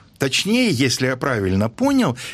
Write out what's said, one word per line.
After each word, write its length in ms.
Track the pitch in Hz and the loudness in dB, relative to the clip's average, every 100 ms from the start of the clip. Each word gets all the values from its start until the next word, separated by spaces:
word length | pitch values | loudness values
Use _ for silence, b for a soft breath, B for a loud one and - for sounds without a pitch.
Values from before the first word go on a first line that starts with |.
| - - | -14 -4
Точнее, 540 | 139 - 190 233 247 | -2 -2 0 2 2
если 360 | 123 135 - 127 | 2 0 0 -2
я 100 | 127 | -2
правильно 520 | 139 120 95 95 113 | -2 0 0 0 0
понял, 480 | - 269 269 202 120 B | 0 0 2 2 -2 B